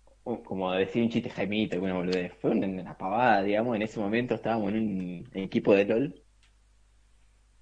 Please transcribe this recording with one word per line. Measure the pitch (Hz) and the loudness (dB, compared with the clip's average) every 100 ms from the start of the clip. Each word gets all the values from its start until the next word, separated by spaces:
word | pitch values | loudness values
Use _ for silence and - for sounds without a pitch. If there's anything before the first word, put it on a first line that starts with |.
| _ _ | _ _
uh, | - 117 | -8 -8
como | - 95 92 | -6 -4 0
decir | 92 95 123 | 0 0 2
un | 113 | 2
chiste | 117 - | 0 -4
Jaimito, | - 98 107 104 90 | -4 -2 0 0 -2
alguna | 95 | -2
boludez. | 90 90 92 90 - | -2 0 0 -2 -4
Fue | 143 | -2
una, | - 98 | 0 0
una | 92 87 - | -4 -8 -8
pavada, | 95 107 123 101 | -2 2 4 4
digamos, | 98 104 120 110 | 4 2 2 0
en | |
ese | 110 - | -2 -4
momento | 101 113 123 | -2 0 0
estábamos | 113 - 113 101 | -2 -2 -2 0
en | 110 | 0
un | 110 95 90 87 - | -2 -2 -6 -8 -10
equipo | 95 95 117 123 | -8 -4 0 6
de | 98 | 6
lol. | 101 113 143 - _ _ _ _ _ _ _ _ _ _ _ _ _ _ | 6 2 0 -4 _ _ _ _ _ _ _ _ _ _ _ _ _ _